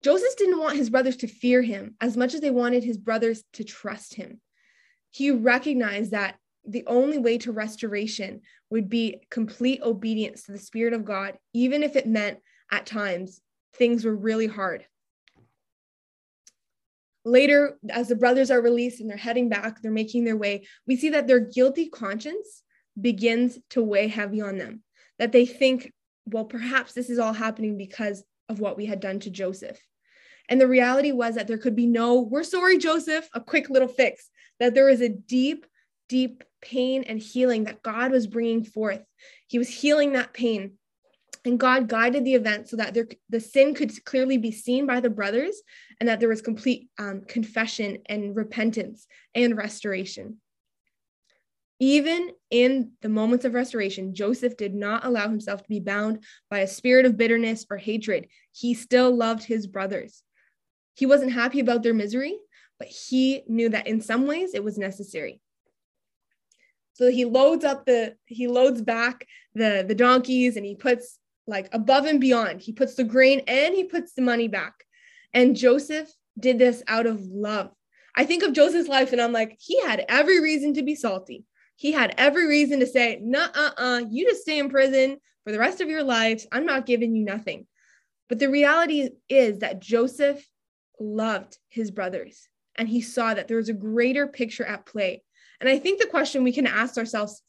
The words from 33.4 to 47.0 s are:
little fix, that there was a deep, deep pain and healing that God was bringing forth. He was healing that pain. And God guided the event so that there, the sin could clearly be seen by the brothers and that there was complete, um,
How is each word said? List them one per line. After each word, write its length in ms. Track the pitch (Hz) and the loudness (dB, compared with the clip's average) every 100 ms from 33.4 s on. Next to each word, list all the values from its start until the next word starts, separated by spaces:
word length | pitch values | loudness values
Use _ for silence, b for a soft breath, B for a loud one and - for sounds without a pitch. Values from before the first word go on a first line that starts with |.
| - 311 277 | -4 -2 2
little 180 | 262 254 | 2 2
fix, 420 | 262 233 - _ _ b b | 2 0 -2 _ _ b b
that 140 | 240 | 2
there 120 | 262 | 6
was 140 | 269 247 | 8 6
a 80 | 240 | 2
deep, 580 | 196 - 254 277 320 - _ _ _ - | -4 -2 0 0 -2 -10 _ _ _ -4
deep 340 | 254 254 254 _ _ | -2 -2 -6 _ _
pain 420 | - 254 254 262 | -8 -4 -2 -2
and 180 | 240 220 | -4 -10
healing 420 | - 254 254 226 | -6 0 2 2
that 180 | 208 214 | -2 -6
God 280 | 226 220 262 | -8 -4 0
was 160 | 254 208 | 0 0
bringing 380 | 226 233 226 | -2 -2 -2
forth. 360 | 220 220 214 196 - _ b b b | -4 -4 -4 -6 -12 _ b b b
He 100 | 240 | -4
was 120 | 247 | -4
healing 420 | - 294 294 285 | -2 2 4 2
that 200 | 262 - | 0 -4
pain. 440 | - 233 208 196 196 _ _ _ _ _ - | -4 -2 -2 -8 _ _ _ _ _ _ -8
And 140 | 247 240 | -4 0
God 300 | 262 262 226 | 2 2 2
guided 340 | 226 240 277 | 0 2 0
the 120 | 254 | 2
event 340 | 254 220 208 - | 2 2 -4 -6
so 80 | 226 | -6
that 160 | 202 | -4
there, 140 | 226 226 - - | -4 -4 -8 -8
the 120 | 226 | -6
sin 320 | - 269 285 | 0 4 4
could 180 | 294 233 - | 2 -4 -6
clearly 320 | - 262 262 262 | -6 -2 0 0
be 140 | 220 | -2
seen 340 | 220 240 254 | -6 -2 -2
by 160 | 277 247 | 0 0
the 80 | 233 | -2
brothers 520 | 208 202 233 349 415 - B B B | -2 -2 -2 -4 -6 -14 B B B
and 80 | 233 | -2
that 120 | 220 | 2
there 100 | 226 | 0
was 120 | 220 | 0
complete, 480 | 233 220 262 240 - | -4 -4 -2 -2 -6
um, 240 | - | -12